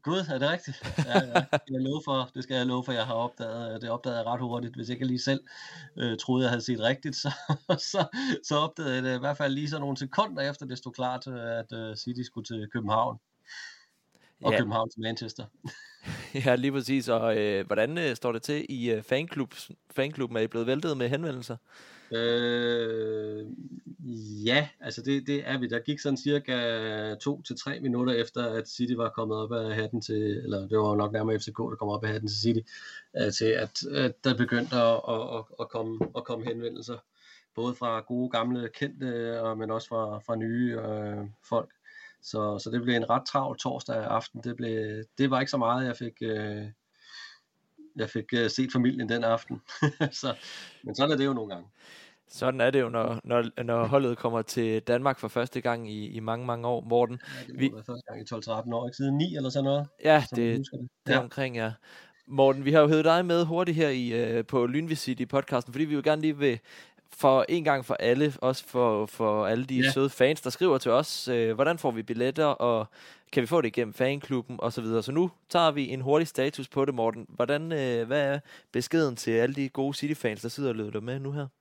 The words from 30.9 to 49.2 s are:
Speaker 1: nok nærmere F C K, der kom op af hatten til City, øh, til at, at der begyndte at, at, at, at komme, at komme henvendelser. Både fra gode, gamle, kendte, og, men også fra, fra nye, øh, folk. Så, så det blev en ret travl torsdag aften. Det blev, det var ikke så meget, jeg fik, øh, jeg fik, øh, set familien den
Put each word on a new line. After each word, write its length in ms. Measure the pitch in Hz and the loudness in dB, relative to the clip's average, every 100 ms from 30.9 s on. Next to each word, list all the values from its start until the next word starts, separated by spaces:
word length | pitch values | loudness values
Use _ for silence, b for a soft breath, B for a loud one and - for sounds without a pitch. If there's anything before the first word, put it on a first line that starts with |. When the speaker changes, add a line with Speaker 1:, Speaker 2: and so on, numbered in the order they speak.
Speaker 1:
nok 180 | 104 104 | 2 2
nærmere 260 | 110 110 107 | 0 0 -2
F 40 | |
C 100 | - | -4
K, 60 | 104 | -6
der 180 | 120 110 | -6 -4
kom 100 | 104 | -4
op 160 | 104 | -2
af 60 | 107 | -2
hatten 180 | 107 107 | -2 -4
til 100 | 107 | 0
City, 200 | 113 117 113 B B B B - | 2 2 -2 B B B B -2
øh, 120 | 110 | -2
til 120 | - | 2
at, 420 | 113 113 107 - - | 2 2 0 -4 -4
at 380 | 143 127 - | 0 0 0
der 120 | 135 123 | 0 2
begyndte 400 | 123 120 123 127 | 2 2 0 4
at, 240 | 117 113 - | 4 4 2
at, 120 | 113 120 117 | -2 -2 -8
at, 60 | 110 - | -10 -10
at 80 | 117 | -6
komme, 300 | 117 110 113 113 120 | -4 -4 -2 -2 -4
at 80 | |
komme 200 | 120 120 | -6 -6
henvendelser. 540 | 117 117 117 - 117 113 _ b b b b | -6 -6 -6 -8 -10 -12 _ b b b b
Både 200 | - 120 | -4 -4
fra 260 | 123 120 113 | -2 -2 -2
gode, 300 | 107 123 127 | -2 -2 0
gamle, 380 | 117 120 123 117 - | 0 0 -2 -4 -4
kendte, 640 | 143 135 131 117 117 117 | -6 -4 -6 -4 -4 -2
og, 160 | 113 110 | -4 -4
men 120 | 110 | -4
også 180 | 110 - | -4 -4
fra, 300 | 113 107 107 | -4 -4 -6
fra 180 | - 113 | -4 -4
nye, 420 | 113 120 123 117 | 0 0 0 -2
øh, 420 | 110 107 107 104 104 - - | -4 -4 -4 -6 -8 -14 -2
folk. 220 | 117 - _ B B B B | -2 -2 _ B B B B
Så, 360 | - 113 104 101 | -8 -2 -2 -2
så 120 | - | -2
det 120 | 120 | -2
blev 140 | 120 120 | 2 2
en 140 | 113 | 4
ret 160 | 120 - | 0 2
travl 320 | 143 135 127 | -2 -2 -4
torsdag 380 | 131 123 - 113 | -6 -6 -4 -4
aften. 440 | 110 110 - 120 | 0 -2 -2 -10
Det 120 | 120 117 | -8 -6
blev, 480 | 117 110 107 107 110 - | -4 -2 -4 -8 -12 0
det 120 | 139 | 2
var 100 | 127 | 2
ikke 100 | 135 | 0
så 60 | 139 | 0
meget, 300 | 117 127 131 | 2 2 0
jeg 100 | 117 | -4
fik, 160 | 117 - | -8 -6
øh, 420 | 113 107 107 104 104 110 _ B B B B B B _ _ _ - - | -4 -2 -4 -6 -10 -14 _ B B B B B B _ _ _ -18 -8
jeg 140 | 107 | -6
fik, 140 | 113 - | -6 -2
øh, 180 | 120 113 | 0 0
set 220 | - 131 | 0 0
familien 360 | 127 123 131 113 | 2 2 2 -2
den 160 | 117 | 0